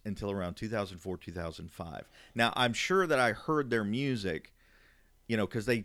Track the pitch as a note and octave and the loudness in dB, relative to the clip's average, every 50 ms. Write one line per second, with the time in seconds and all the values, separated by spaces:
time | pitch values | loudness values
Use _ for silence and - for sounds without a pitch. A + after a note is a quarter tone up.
0 | - G#2 G2 - G#2 G2+ G2 G2 F2+ F2 - - A2+ G#2+ A2+ G#2+ G2+ F#2+ F#2+ E2+ | -8 -6 -6 -4 -4 -2 -2 -2 -2 -4 -4 -6 -6 -4 -2 -2 -2 -2 -6 -8
1 | - F#2+ F#2 E2+ - - E2 F2 E2 E2 D#2+ - E2+ - - - F2 E2 D2 G1+ | -8 -8 -8 -8 -8 -8 -6 -6 -6 -6 -6 -8 -12 -12 -10 -10 -10 -10 -10 -10
2 | - - - - - - - A#2 A#2 A#2 - - B2+ A#2+ A2+ - - - F#3 F#3+ | -12 -14 -18 -20 -20 -8 0 2 2 2 4 4 2 2 2 0 0 2 4 4
3 | F#3 D#3+ D3+ C3 B2 A#2 G#2+ - - - D#3 D3+ C#3+ A#2+ A#2+ A2+ G#2 G2+ G#2+ B2+ | 4 4 4 4 4 4 2 0 0 0 0 0 2 2 2 2 2 2 0 0
4 | C#3+ C#3 B2+ A2 G2 F#2 D#2+ D#2 - - _ _ _ _ _ _ _ - _ _ | 0 0 0 0 0 -2 -2 -2 -6 -10 _ _ _ _ _ _ _ -20 _ _
5 | _ _ _ _ _ - A2+ A2 G#2 - - A#2 G2+ B2 A#2+ A2+ G2+ | _ _ _ _ _ -2 0 0 0 0 0 -2 0 2 0 0 0